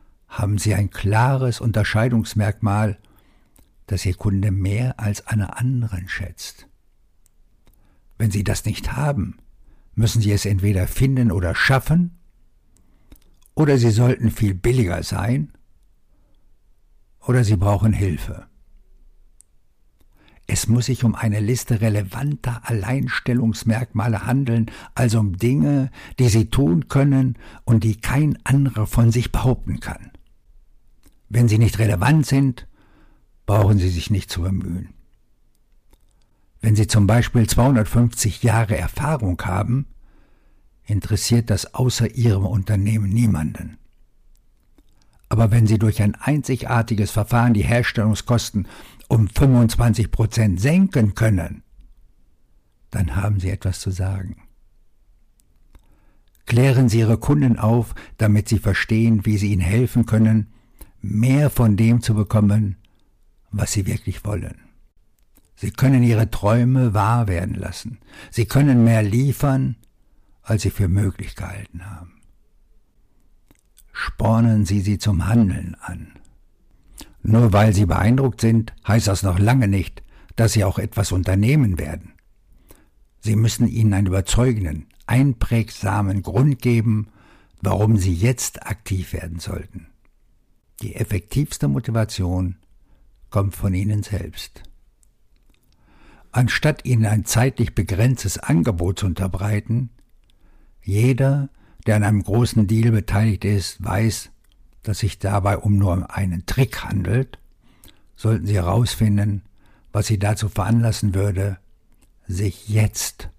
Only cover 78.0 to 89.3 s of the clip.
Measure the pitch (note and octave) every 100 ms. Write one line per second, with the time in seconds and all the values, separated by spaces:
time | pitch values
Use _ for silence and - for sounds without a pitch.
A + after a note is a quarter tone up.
78 | G2+ C3 C3+ A2+ A2+ A2+ A2 - - A2+
79 | G#2 G2 G2 F2 G2+ C3 G#2+ G2 - -
80 | - - - - A2 G#2+ G2 - - -
81 | F2 F#2 F2+ F#2+ G#2+ D3+ A#2 E2 D2 E2
82 | - _ _ _ _ - _ - _ _
83 | _ _ G#2+ G#2+ A2+ - A#2 A2 A2 G2
84 | G2 F#2+ F#2+ - B2+ A2+ F2 D#2 - _
85 | - A#2+ C#3 B2 - A#2 G#2+ - G#2+ G#2
86 | G2+ F#2+ - G2+ D3 C3 B2 A#2 A2+ G#2+
87 | G#2+ - _ _ _ _ G2+ F#2 A2 A2
88 | F#2 E2+ A2+ B2 - - - F#2+ - F#2+
89 | F2+ E2+ E2